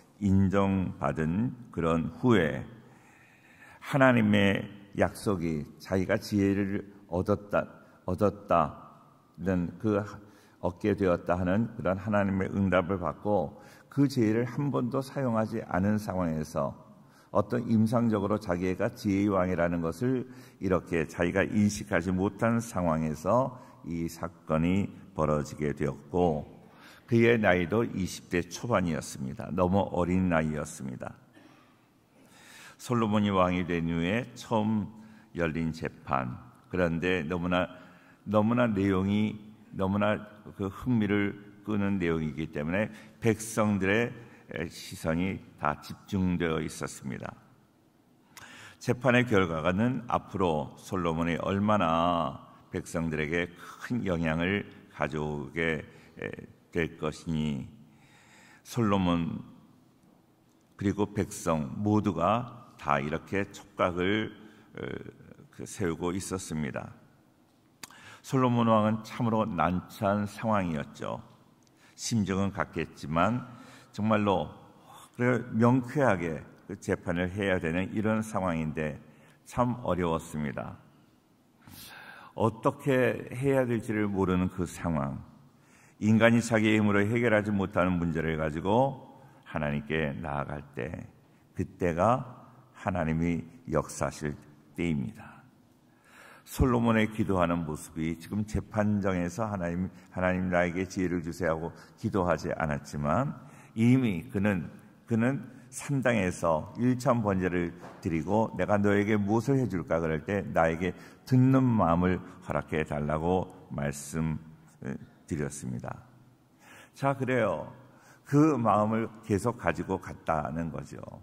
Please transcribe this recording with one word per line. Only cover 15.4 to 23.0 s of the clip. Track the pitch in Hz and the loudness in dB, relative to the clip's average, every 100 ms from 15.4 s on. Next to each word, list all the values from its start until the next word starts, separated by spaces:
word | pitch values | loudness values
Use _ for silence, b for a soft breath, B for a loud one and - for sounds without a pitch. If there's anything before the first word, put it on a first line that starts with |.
| 110 113 - | -2 -4 -4
않은 | 87 98 107 | 0 2 0
상황에서 | 104 92 87 78 78 78 69 - - - B B B | 0 -2 -2 -2 -4 -2 -4 -6 -16 -20 B B B
어떤 | - - 123 - | 0 0 0 2
임상적으로 | 110 110 117 117 107 98 107 | 4 4 4 2 2 2 0
자기가 | 95 90 92 92 107 | 0 0 0 0 -2
지혜의 | - 104 98 104 | -2 0 2 2
왕이라는 | 95 90 90 87 87 | 2 2 2 0 0
것을 | 82 82 123 127 117 B B B | -2 -2 -2 -2 -4 B B B
이렇게 | 92 87 - 85 76 | 0 0 2 0 0
자기가 | - 87 92 | 0 0 2
인식하지 | 80 107 104 104 82 90 87 | 2 4 2 2 -2 0 0
못한 | 92 98 98 117 117 | 0 0 0 0 0
상황에서 | 113 95 87 80 | -2 -2 0 0